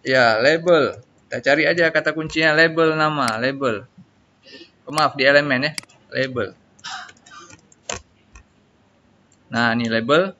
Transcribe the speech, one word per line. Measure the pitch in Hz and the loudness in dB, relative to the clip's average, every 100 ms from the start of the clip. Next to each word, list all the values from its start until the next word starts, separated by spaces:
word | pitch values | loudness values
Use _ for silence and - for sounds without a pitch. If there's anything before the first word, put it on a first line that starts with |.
Ya, | - 131 117 110 | 0 2 4 4
label. | 131 160 170 165 120 - _ _ _ | 2 2 4 4 2 -4 _ _ _
Kita | 123 131 | -6 0
cari | 147 151 | 2 2
aja | 170 165 | 2 0
kata | 160 156 156 | 0 -2 -6
kuncinya, | 156 160 160 151 | -6 0 2 4
label | 165 160 160 156 | 2 2 0 2
nama, | 156 151 123 110 | -2 0 -2 -2
label. | 127 139 135 104 123 - - _ _ _ - - - _ - | -4 -2 -4 -4 -10 -20 -20 _ _ _ -20 -20 -20 _ -10
Oh, | 147 | -2
maaf, | 147 139 | -2 2
di | 131 | 4
elemen, | 143 147 127 143 | 4 2 -2 -2
ya, | 151 - _ _ | -8 -18 _ _
label. | 127 131 123 98 - _ _ - - - - - - - - _ _ _ - _ _ _ - _ _ _ _ _ _ _ _ _ _ _ | -6 -4 -4 -8 -10 _ _ -14 -14 -16 -20 -20 -20 -20 -20 _ _ _ -12 _ _ _ -20 _ _ _ _ _ _ _ _ _ _ _
Nah, | 117 117 117 | -2 -2 0
ini | 117 | -2
label. | 113 117 151 190 185 | -2 2 0 0 -8